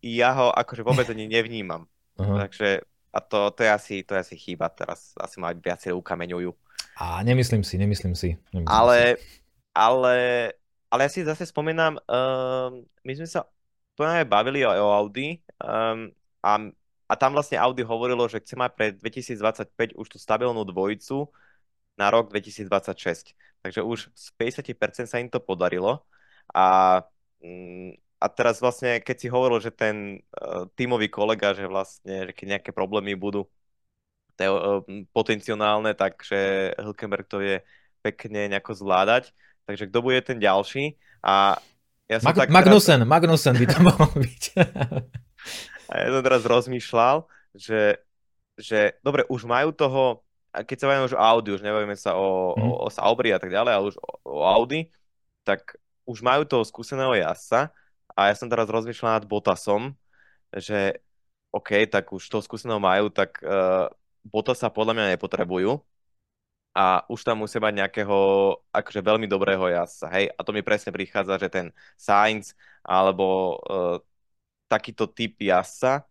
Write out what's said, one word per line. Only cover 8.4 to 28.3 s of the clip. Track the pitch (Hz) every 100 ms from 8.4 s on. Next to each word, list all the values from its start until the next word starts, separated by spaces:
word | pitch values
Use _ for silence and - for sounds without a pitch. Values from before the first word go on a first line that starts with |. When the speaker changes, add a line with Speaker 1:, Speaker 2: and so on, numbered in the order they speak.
| _
Speaker 2:
nemyslím | 92 82
Speaker 1:
Ale, | 110 117 120 120 123
Speaker 2:
si. | - - _ _ _
Speaker 1:
ale, | - 113 131 127 123 123 123 113 - _ _ _
ale | 120
ja | 139
si | -
zase | 156 156 170
spomínam, | - 151 165 160 151
ehm, | _ 123 131 131 127 131 127 127 120 _
my | 127 139
sme | 165
sa, | 175 - _ _ _ _ _
to |
sme | 151 170 143
bavili | 101 113 139
o, | 127
o | 95 104
Audi, | 104 104 104 139 170 _ -
ehm, | - 110 113 113 110 _ _ _
a, | 98 104 107 - _ _ _
a | -
tam | 135
vlastne | 143 147 131
Audi | 123 127
hovorilo, | 117 113 123 123 120
že | 113
chce | - 123
mať | 123
pre | _ 107
dvetisícdvadsaťpäť | 98 113 120 123 113 107 110 107 _ 113 -
už | 110
tú | -
stabilnú | - 110 123 113
dvojicu | 101 90 95 107 - 139 147 _ _ _ _ _ _
na | _ 101
rok | 113 113
dvetisícdvadsaťšesť. | 104 101 104 98 98 - 92 - 82 - _ _ _
Takže | 95 92
už | 107 117 -
z | _ - _
päťdesiat | 117 127 139
percent | 123 107 - 120
sa | 120
im | 123
to | 123
podarilo. | - 92 90 90 95 139 _ _ _ _ _
A, | - 92 92 92 92 - _ _ _
mm, | 82 90 90 90 92 - _ _
a |
teraz | 107